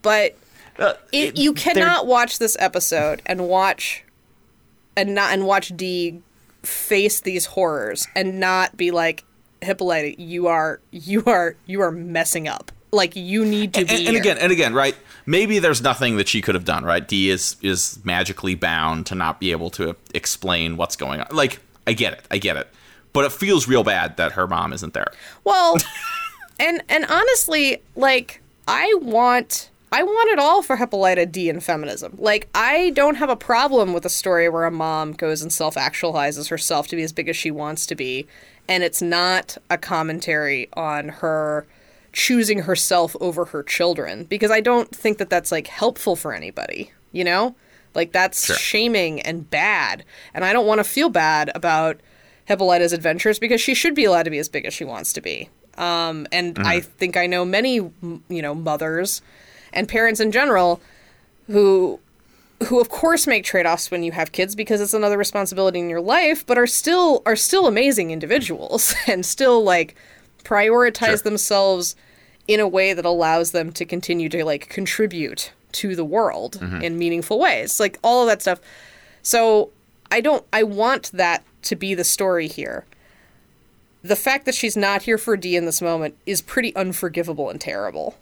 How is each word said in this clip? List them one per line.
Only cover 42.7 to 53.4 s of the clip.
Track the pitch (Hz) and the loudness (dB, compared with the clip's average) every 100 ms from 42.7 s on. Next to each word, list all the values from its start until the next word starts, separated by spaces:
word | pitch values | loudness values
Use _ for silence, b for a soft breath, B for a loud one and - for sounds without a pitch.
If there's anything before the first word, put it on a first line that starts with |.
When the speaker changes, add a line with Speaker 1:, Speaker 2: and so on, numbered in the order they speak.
| 180 - 175 165 - | -2 2 2 0 -2
Speaker 1:
over | 180 165 165 | -4 -4 -6
her | 151 | -6
children, | 143 - 175 170 78 101 | -6 0 0 0 -6 -10
because | 165 202 214 | -8 0 2
I | 220 | 2
don't | 220 240 - | 4 2 0
think | - 220 208 | -2 -2 -2
that | 196 | 0
that's, | 175 - | -2 0
like, | 165 - | -4 -6
helpful | - 226 - - | -2 -2 0 -2
for | 165 156 | -2 -4
anybody, | 98 82 - - - - _ _ | -10 -10 -10 -8 -10 -12 _ _
you | - | -4
know? | 175 180 240 - b b b | 0 2 0 -4 b b b
Like, | 156 170 | -4 0
that's | 185 185 - | 0 0 0
Speaker 2:
Sure. | - - | -2 -2
Speaker 1:
shaming | - 214 233 214 165 151 | 0 0 0 0 -2 -4
and | - 165 151 | -8 -8 -4
bad, | 151 190 190 123 90 - B B | -2 0 0 -2 -6 -12 B B
and | 160 | -4
I | 185 | 0
don't | 233 214 | 2 4
wanna | 214 | 2
feel | 208 - 285 | 0 2 2
bad | 180 156 156 151 | 4 2 2 0
about | - 170 156 160 - b b b b | -2 0 2 0 -2 b b b b
Hippolyta's | - 196 185 175 170 | -4 0 4 4 4
adventures, | 170 160 170 220 | 2 -2 0 0
because | 208 | 0